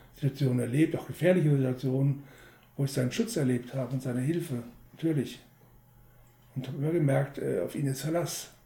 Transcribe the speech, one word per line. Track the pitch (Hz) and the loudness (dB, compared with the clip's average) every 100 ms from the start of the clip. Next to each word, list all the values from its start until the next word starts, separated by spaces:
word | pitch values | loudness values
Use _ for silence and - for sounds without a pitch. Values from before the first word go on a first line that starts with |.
| - | -20
Situationen | - 139 - 135 123 | -2 -2 2 2 2
erlebt, | 117 135 160 - | 0 2 2 0
auch | - | -6
gefährliche | - 170 185 151 143 | 0 4 6 6 4
Situationen, | 131 127 131 131 139 139 - - - - - - | 2 0 0 2 2 0 -6 -20 -20 -20 -18 -4
wo | |
ich | 135 | -2
seinen | - 123 | 0 -2
Schutz | - 226 - | 0 -2 2
erlebt | 131 123 - | 2 0 -2
habe | 131 120 | -6 -4
und | 131 | -4
seine | 127 123 | -2 -2
Hilfe, | 135 170 143 123 117 - - | 0 0 -2 -6 -8 -16 -20
natürlich. | - 160 147 117 - - - - - - - - - - - - | -4 0 0 -2 -6 -20 -20 -20 -20 -20 -20 -20 -20 -20 -20 -12
Und | 135 127 | -8 -8
habe | 139 | -4
immer | 151 | -2
gemerkt, | 170 143 139 139 - | 2 2 2 0 -4
äh, | 135 101 | -4 -2
auf | 87 | -2
ihn | - 139 | -4 -4
ist | 131 | -2
Verlass. | 156 170 156 - - - | -2 -2 -2 -6 -12 -18